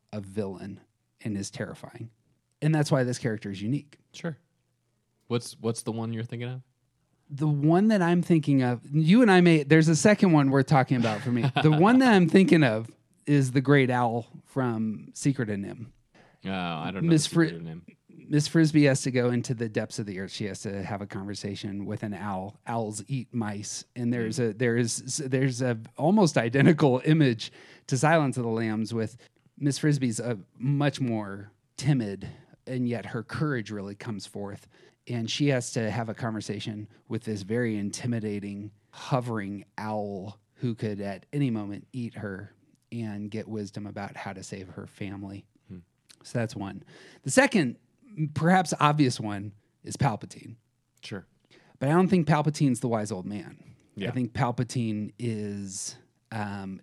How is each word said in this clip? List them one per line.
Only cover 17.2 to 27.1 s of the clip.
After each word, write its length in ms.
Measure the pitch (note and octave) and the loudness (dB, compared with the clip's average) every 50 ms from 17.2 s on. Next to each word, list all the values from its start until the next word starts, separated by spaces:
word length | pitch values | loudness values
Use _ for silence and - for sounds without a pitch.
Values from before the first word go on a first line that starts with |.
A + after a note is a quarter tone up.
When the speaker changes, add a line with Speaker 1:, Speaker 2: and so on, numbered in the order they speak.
| D3+ | 4
Speaker 2:
the 60 | - | 2
Secret 200 | - E3 E3 D#3+ | 2 2 2 2
Speaker 1:
Fri- 80 | E3+ - | 0 -6
Speaker 2:
of 60 | E3 | -12
Nim. 180 | E3 D#3+ E3+ - - - _ _ _ - - - - | -12 -14 -14 -16 -20 -20 _ _ _ -20 -20 -6 -2
Speaker 1:
Miss 200 | D3 D3 D3 - | 0 0 0 2
Frisbee 380 | - E3 E3 D#3 D3+ D3+ D3 | 4 4 4 4 6 4 4
has 160 | C#3 C3 C3 - | 4 4 2 0
to 80 | C3+ | -2
go 180 | B2 B2+ A#2+ B2 | 0 0 0 0
into 240 | B2 A#2+ A#2 - B2+ | 0 -2 -2 -4 -6
the 160 | A2 A#2 A2 | -6 -6 -6
depths 300 | G#2+ A#2+ A2 G#2+ - - | -4 -4 -6 -4 -6 -8
of 60 | A2 G#2 | -8 -8
the 120 | F#2+ F#2 | -8 -10
earth. 120 | G2 F#2 | -10 -10
She 140 | - - A2+ | -8 -8 -8
has 160 | G2 F#2+ - | -8 -8 -8
to 220 | - G#2+ G2 G2 F#2 | -8 -8 -8 -6 -6
have 180 | - G#2+ G2 | -6 -8 -8
a 40 | G2+ G2 | -8 -8
conversation 800 | - G2+ G2 G2+ G2+ - - G2+ G2 - - G#2 G2 G2+ G2 | -10 -10 -8 -8 -10 -8 -8 -8 -8 -8 -8 -10 -8 -8 -8
with 160 | G2 G#2 - - | -8 -8 -8 -8
an 100 | G#2+ G2+ | -8 -8
owl. 460 | E2+ G2 G#2 G2 F#2 F2+ - - _ _ | -8 -8 -6 -6 -6 -8 -10 -14 _ _
Owls 380 | - A#2 A2+ A2+ G#2+ G#2+ G#2+ G2+ - | -6 -4 -4 -4 -6 -6 -10 -10 -8
eat 200 | C#3 C3 - - | -6 -8 -6 -6
mice, 540 | - A#2+ A2 G#2 G#2 G#2 G#2+ - - - - _ - | -6 -4 -4 -4 -6 -8 -8 -10 -10 -12 -14 _ -10
and 160 | B2+ A#2+ A#2 | -4 -2 -2
there's 280 | B2 A#2+ A2+ A2 A2+ C3 | 0 0 -2 -2 -2 -2
Speaker 2:
Mm. 100 | A#2+ A2+ | -2 -2
Speaker 1:
a, 40 | G2+ | -2
there 240 | G#2+ B2+ A#2+ A#2 B2 | 0 0 0 2 2
is, 400 | B2 A2+ - - C#3 C3 - - C#3 | 0 0 -2 -6 -8 -8 -8 -6 -4
there's 360 | C3 B2+ C3 C3+ C3+ B2 A#2 | -2 0 0 0 0 0 0
a 160 | C3 B2+ A#2 A2 A2+ - _ - | -2 -2 -2 -4 -6 -12 _ -2
almost 380 | C3 E3 G3+ A3 G3 D3+ - - | 2 2 4 6 4 4 4 2
identical 640 | A2+ A#2 A2+ C#3 C#3 F3+ E3+ C#3+ D#3+ C#3 B2 B2+ - | 0 2 2 4 6 6 6 6 6 4 4 4 2
image 460 | D#3 | 4